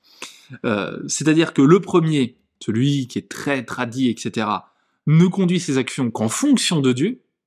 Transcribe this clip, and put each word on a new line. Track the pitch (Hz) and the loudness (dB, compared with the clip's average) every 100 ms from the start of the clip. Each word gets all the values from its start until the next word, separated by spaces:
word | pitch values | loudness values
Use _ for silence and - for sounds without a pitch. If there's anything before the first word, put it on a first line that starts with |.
| _ _ - - _ 127 | _ _ -20 -20 _ -8
Euh, | 123 104 87 - - | -4 -4 -4 -8 -8
c'est-à-dire | - 147 156 160 | -2 2 2 2
que | - | 2
le | 139 190 | 6 4
premier, | - 180 160 151 117 - _ _ | 4 0 2 0 -2 -6 _ _
celui | - 110 139 143 123 | -4 0 0 0 -4
qui | 104 | -8
est | - | -10
très | - 147 139 | -10 -4 -4
tradit, | 113 - 143 127 127 | -4 -8 -6 -2 -2
et | 107 | -2
cetera, | 117 113 107 98 - _ _ _ - | -6 -4 -2 -4 -8 _ _ _ 2
ne | 160 180 | 4 4
conduit | 190 180 180 | 2 0 0
ses | 180 131 | 0 -2
actions | 123 - 120 | -2 -4 -4
qu'en | 110 110 | -2 -4
fonction | - 294 254 - 165 | 0 2 2 2 0
de | 131 | 2
Dieu, | 123 185 254 _ _ | 0 -2 -4 _ _